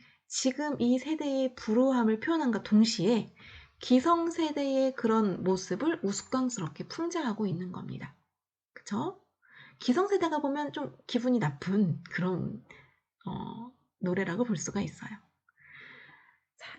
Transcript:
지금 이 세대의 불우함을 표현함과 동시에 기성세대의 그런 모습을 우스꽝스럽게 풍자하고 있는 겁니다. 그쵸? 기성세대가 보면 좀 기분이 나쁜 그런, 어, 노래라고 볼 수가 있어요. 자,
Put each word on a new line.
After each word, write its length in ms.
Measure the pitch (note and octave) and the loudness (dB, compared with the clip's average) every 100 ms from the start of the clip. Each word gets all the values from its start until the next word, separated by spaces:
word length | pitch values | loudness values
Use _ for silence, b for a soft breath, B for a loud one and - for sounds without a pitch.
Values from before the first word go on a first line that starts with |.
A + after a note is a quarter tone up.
| b b - | b b -10
지금 480 | - C4 B3+ D4+ C4 | -2 0 0 -2 0
이 180 | A#3+ B3+ | 2 2
세대의 580 | C#4 D#4+ D4 C4+ C4 - | 0 -4 -2 0 -2 -2
불우함을 640 | - A3 C4 B3+ A3 A3 | 0 4 4 4 2 2
표현함과 440 | D#4+ E4 C#4 G#3 | 0 0 0 -2
동시에 680 | - G#3 A3+ - F3 A#3 - B B B B _ | 4 6 6 4 2 2 0 B B B B _
기성세대의 1160 | - B3+ D#4 E4+ E4+ E4 D#4 D4 C#4 C4+ C4 C4 | 4 4 6 4 2 0 -2 0 0 2 2 2
그런 480 | A3+ A3 G#3 F3 | 2 4 2 2
모습을 560 | F3 F#3 - F3+ D#4 E4 | 0 0 0 -2 0 0
우스꽝스럽게 840 | G3 G3 - C4 B3+ G3+ D#3+ - - | -2 -4 -2 0 0 -2 -6 -8 -10
풍자하고 580 | - E4+ F4 C#4 G#3 G#3 | -6 -4 -2 -2 -2 -2
있는 260 | E3+ F3+ | -2 -6
겁니다. 440 | F3+ - - - - _ _ _ _ _ | -8 -10 -10 -12 -16 _ _ _ _ _
그쵸? 460 | - - G3+ D#4 G#4 _ _ B B B - | -20 -8 -4 -4 -8 _ _ B B B -4
기성세대가 600 | - B3+ G4+ G4 E4 D4+ | 0 2 2 2 0 0
보면 340 | C#4+ C#4+ C#4+ | -2 -2 -4
좀 220 | D4+ C#4 - - | -6 -8 -10 -4
기분이 320 | A#3+ B3 B3 | -2 2 2
나쁜 640 | D#3 C#3 F3 G3+ F#3 C#3 - | 0 -2 0 2 2 0 -4
그런, 540 | - F3+ E3+ C3 - - B B B _ _ F#3 | -2 -2 -2 -4 -8 -16 B B B _ _ -10
어, 460 | F#3+ - - B3 - _ _ | -8 -8 -12 -14 -18 _ _
노래라고 460 | F3+ F#3 F#3 F3 B3 | -2 -2 -2 -2 -2
볼 120 | E3+ | -2
수가 240 | - G3+ | -4 -4
있어요. 300 | E3+ - - G#3+ _ _ _ B B B B B B B B B _ _ | -6 -8 -14 -16 _ _ _ B B B B B B B B B _ _
자, 80 | B | B